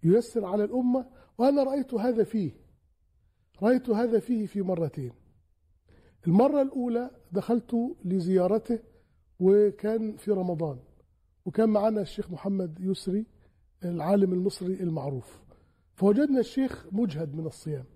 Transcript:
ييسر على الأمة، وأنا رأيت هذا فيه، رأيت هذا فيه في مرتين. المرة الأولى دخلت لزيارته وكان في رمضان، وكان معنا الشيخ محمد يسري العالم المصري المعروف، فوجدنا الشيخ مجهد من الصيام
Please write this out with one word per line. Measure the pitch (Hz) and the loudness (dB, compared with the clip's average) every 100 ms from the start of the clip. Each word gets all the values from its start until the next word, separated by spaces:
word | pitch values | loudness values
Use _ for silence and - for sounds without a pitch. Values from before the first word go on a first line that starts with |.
| 160 | 6
ييسر | 202 233 233 196 | 4 4 -4 -2
على | 202 | -2
الأمة، | 208 247 247 254 254 - - - | 0 0 0 0 -2 -16 -20 0
وأنا | 247 277 | 2 2
رأيت | 269 277 269 | 0 -2 -4
هذا | 233 233 226 | -2 -2 0
فيه، | 208 220 170 - - _ _ _ _ _ _ _ _ _ | 0 0 -4 -6 -20 _ _ _ _ _ _ _ _ _
رأيت | 208 254 254 | 2 2 2
هذا | 214 240 226 | 0 2 0
فيه | - 240 208 | 0 -2 -2
في | 202 | -4
مرتين. | 185 180 160 - 127 - _ _ _ _ _ _ _ - _ _ - | -2 -2 -2 -4 -12 -12 _ _ _ _ _ _ _ -20 _ _ 2
المرة | 175 262 294 | 4 6 4
الأولى | 269 269 247 233 254 - _ | 0 0 -2 -2 -4 -12 _
دخلت | 180 - 233 - 233 240 - 180 | -6 0 -2 0 -2 -2 -6 -4
لزيارته | 190 170 185 180 214 220 233 - _ _ _ _ _ | -2 2 2 2 0 -2 -6 -6 _ _ _ _ _
وكان | 185 202 208 196 208 220 220 208 | 4 6 4 0 -4 -2 -4 -8
في | - | -4
رمضان، | 202 185 170 160 127 - _ _ _ _ _ - | -2 -2 -2 -4 -6 -14 _ _ _ _ _ -8
وكان | - 226 | 0 2
معنا | 214 208 214 | 4 2 0
الشيخ | 196 - 202 | -4 -8 -10
محمد | 175 196 196 180 160 | -8 -4 -4 -4 -6
يسري | 185 190 - 190 220 _ _ _ _ _ | -4 -4 -2 -4 -4 _ _ _ _ _
العالم | 175 175 151 202 190 | -8 -4 2 4 4
المصري | 180 185 - 180 | 2 -2 -4 -6
المعروف، | 190 180 160 135 135 - - - - _ _ _ | -4 -2 -2 -4 -6 -10 -20 -20 -20 _ _ _
فوجدنا | _ 196 208 294 269 | _ 2 4 4 2
الشيخ | 220 - 262 - - | 0 -2 -4 -4 -8
مجهد | 190 233 147 160 147 | -2 -2 -2 -8 -6
من | 160 | -10
الصيام | - - 147 127 | -10 -8 -8 -10